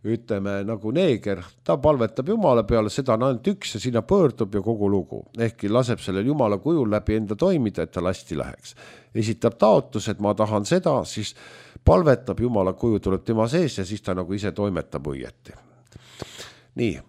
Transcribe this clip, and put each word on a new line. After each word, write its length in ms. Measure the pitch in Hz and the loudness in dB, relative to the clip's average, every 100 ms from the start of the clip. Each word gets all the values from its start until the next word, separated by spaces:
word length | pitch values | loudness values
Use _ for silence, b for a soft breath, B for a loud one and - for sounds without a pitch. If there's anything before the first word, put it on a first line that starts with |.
ütleme, 580 | 104 113 - 101 98 98 | -2 -4 -2 -4 -4 -4
nagu 260 | 101 113 107 | -6 -6 -2
neeger, 500 | 143 185 110 104 95 90 _ | 0 2 0 -2 -6 -8 _
ta 120 | - 160 | -4 2
palvetab 480 | 147 143 113 - 135 | 2 2 0 -2 -2
Jumala 300 | 220 175 120 | 2 4 4
peale, 240 | 107 117 107 | 4 0 0
seda 240 | - 127 | -2 0
on 140 | 110 131 | 2 2
ainult 240 | 120 190 | 0 -2
üks 220 | 202 - | -4 -8
ja 60 | 107 | -6
sinna 200 | 131 117 | -2 -2
pöördub 560 | - 196 151 - 101 101 | 2 4 4 2 -2 -2
ja 60 | |
kogu 240 | 101 113 101 | -2 0 2
lugu. 320 | 98 - 53 - - | 2 -2 -12 -12 -4
Ehkki 320 | 117 - 101 | -4 -2 0
laseb 320 | 127 123 117 | 2 2 -2
sellel 240 | - 95 | -2 -2
Jumala 320 | 120 151 113 101 | 0 2 2 2
kujul 320 | 147 165 110 | 0 0 2
läbi 300 | 104 - 107 | 0 0 -2
enda 180 | 104 107 | -2 0
toimida, 480 | 180 175 110 90 | 2 2 0 -2
et 80 | 80 | -6
ta 80 | 90 | -2
lasti 360 | 87 92 - 78 | -2 -4 -8 -8
läheks. 360 | 62 - - - B B B | -8 -12 -20 -20 B B B
Esitab 440 | 110 107 104 117 - | -2 -2 0 -2 4
taotluse, 540 | 208 180 - - 107 | 4 4 2 -6 -6
et 60 | 92 | -2
ma 80 | 101 104 | -2 0
tahan 280 | 107 104 | 0 0
seda, 380 | 101 180 175 135 | 0 0 2 -2
siis 300 | 82 - 104 - B B B B | -2 -8 -10 -12 B B B B
palvetab, 560 | - 185 160 123 - 98 | 4 6 6 2 0 -2
Jumala 320 | 120 110 92 | 0 2 0
kuju 260 | 92 120 104 | 0 0 0
tuleb 260 | 98 92 | 0 -2
tema 200 | - 110 113 | 0 0 0
sees 280 | 160 160 - | 0 0 -4
ja 80 | |
siis 160 | 92 104 | -8 -8
ta 160 | - 92 | -6 -6
nagu 160 | 87 | -4
ise 180 | 98 101 92 | -4 -4 -4
toimetab 560 | 101 85 - 69 71 | -2 -4 -6 -8 -8
õieti. 400 | 67 60 _ - - B B B B B B B B B B B - | -8 -12 _ -20 -20 B B B B B B B B B B B -4
Nii. 160 | 117 78 | -4 -4